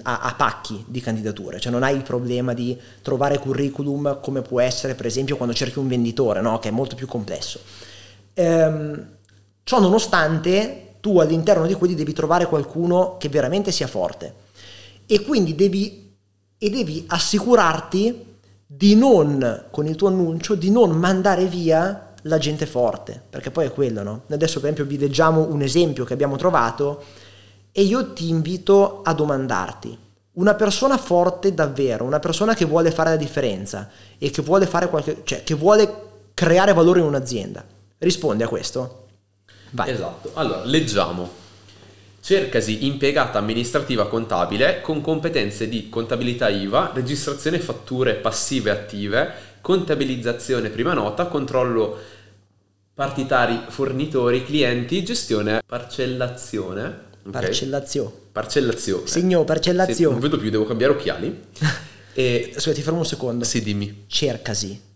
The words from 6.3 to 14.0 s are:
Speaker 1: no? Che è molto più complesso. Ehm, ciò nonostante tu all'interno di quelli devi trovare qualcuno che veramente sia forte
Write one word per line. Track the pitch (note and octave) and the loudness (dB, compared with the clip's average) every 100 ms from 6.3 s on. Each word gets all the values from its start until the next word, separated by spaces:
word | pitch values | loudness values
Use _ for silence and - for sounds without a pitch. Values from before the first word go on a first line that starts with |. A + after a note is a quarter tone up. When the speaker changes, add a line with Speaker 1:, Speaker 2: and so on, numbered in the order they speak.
| F#2+ | 2
Speaker 1:
no? | A2 A2+ | 0 -2
Che | A2 | -2
è | |
molto | A2+ C3 A#2+ | -2 -4 -6
più | - | -8
complesso. | A#2+ G2+ F#2 - - - - - - - - _ - | -8 -6 -8 -8 -12 -18 -20 -20 -20 -20 -20 _ 0
Ehm, | E3+ E3 D#3+ D#3 D3+ D3 - - _ _ _ _ | 2 4 4 2 -4 -8 -12 -20 _ _ _ _
ciò | - B3+ | 0 4
nonostante | F#3 A3 A3 F3+ D#3 D#3+ E3+ F#3+ A3+ C#4 - - | 6 4 4 2 2 2 2 2 0 -6 -16 -8
tu | G#3+ F3+ | 2 4
all'interno | D#3 E3 D#3+ F3+ E3 | 4 4 4 4 2
di | |
quelli | F#3+ - D#3+ | 2 0 0
devi | D3 | -2
trovare | - D3+ F3 E3+ | -2 2 2 4
qualcuno | D#3 C#3 D#3+ E3+ F3+ F#3 - | 0 0 -2 2 4 2 -2
che | D3 | -2
veramente | D3 C3+ F#3+ G3 | 0 2 0 -2
sia | - C3 | -2 -4
forte | G2 | -2